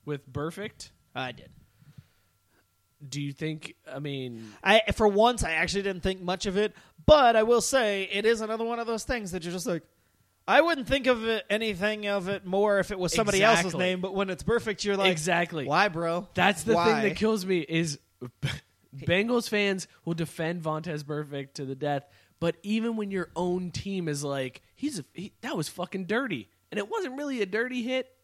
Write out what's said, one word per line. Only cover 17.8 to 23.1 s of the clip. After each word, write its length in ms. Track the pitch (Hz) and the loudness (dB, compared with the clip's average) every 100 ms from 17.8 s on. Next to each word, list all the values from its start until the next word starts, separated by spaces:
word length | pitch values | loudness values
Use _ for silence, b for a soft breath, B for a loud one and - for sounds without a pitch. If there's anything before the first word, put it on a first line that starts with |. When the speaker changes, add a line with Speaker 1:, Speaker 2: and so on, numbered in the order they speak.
| 170 143 _ _ | -2 -6 _ _
Speaker 1:
<laughs> 760 | 123 _ 127 - _ _ _ 135 | -16 _ -8 -8 _ _ _ -8
Bengals 520 | 135 180 226 240 - | 0 2 2 0 2
fans 400 | 208 202 190 - b | 0 2 -2 -6 b
will 80 | - | -6
defend 480 | 165 160 - 160 175 | -4 -6 -4 -4 -4
Vontaze 400 | 160 156 170 147 | -4 -4 -6 -8
Burfict 520 | 143 151 147 143 135 | -6 -8 -6 -8 -10
to 100 | - | -10
the 100 | 135 | -10
death, 300 | 135 147 143 - b b b | -4 -2 -2 -6 b b b
but 160 | 170 - | -4 -4
even 340 | 202 220 233 220 | -4 -2 -2 -4
when 140 | 202 | -4